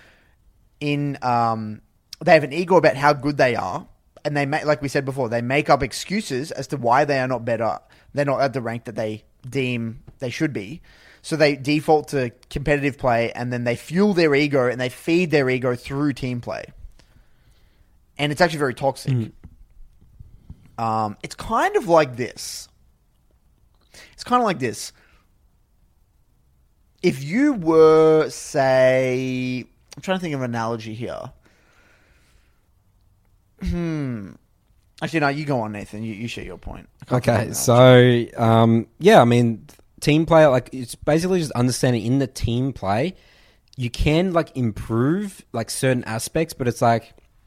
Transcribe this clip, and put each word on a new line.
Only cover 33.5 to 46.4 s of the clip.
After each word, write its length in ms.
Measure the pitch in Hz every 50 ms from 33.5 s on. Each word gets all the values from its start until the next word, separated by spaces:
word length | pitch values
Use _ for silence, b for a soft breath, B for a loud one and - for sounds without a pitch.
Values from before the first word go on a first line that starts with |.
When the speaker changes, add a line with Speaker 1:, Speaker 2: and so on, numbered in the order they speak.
| _ _ 190
Speaker 1:
Hmm. 680 | 180 175 175 170 165 160 151 139 127 120 110 98 87 - - _ _ _ _ _ _ _ _ _ _ _ - 160
Actually, 180 | 156 160 160
no, 80 | 147 139
you 160 | 139 147 156
go 160 | 143 143 120
on, 120 | 110 107 104
Nathan. 300 | 104 98 - - 104 113
You, 120 | 113 107
you 140 | 95 117 113
share 160 | - 107 95
your 140 | 90 87 -
point. 300 | - - - - - - _ _ -
I 20 | - 127 123
can't 40 | -
think 40 | 123
of 0 |
Speaker 2:
Okay, 200 | 120 104 131 -
Speaker 1:
an 60 | 113
analogy. 760 | - - - 117 120 127 127 127 123 123 127 120 120 117 - -
Speaker 2:
so, 80 | - 117
um, 440 | 113 113 113 113 113 113 113 110 - _ -
yeah, 220 | 151 202 226 170
I 40 | 123
mean, 420 | 117 120 120 120 117 113 - - - - - _ _ _ _
team 260 | - 147 147 156 165
play, 200 | 156 165 160 156
like, 240 | 147 127 127 113 - -
it's 220 | 131 123 - -
basically 420 | - - 151 147 165 170 180 190 180
just 120 | 160 139 -
understanding 520 | 117 123 127 120 - - 127 123 117 95
in 140 | 120 127 139
the 80 | 135
team 460 | 117 - - - 117 117 120 131 139 117
play, 420 | - - 95 101 113 143 185 185 b b b b b b b b b b b b
you 140 | - 123 120
can, 420 | - - - 156 151 165 185 190 165
like, 240 | 170 160 - -
improve, 880 | 131 123 113 98 - - - 110 113 123 143 170 196 214 196 - - - _ -
like, 180 | 117 110 -
certain 320 | - - - 131 127 123 -
aspects, 480 | - 110 113 - - - 156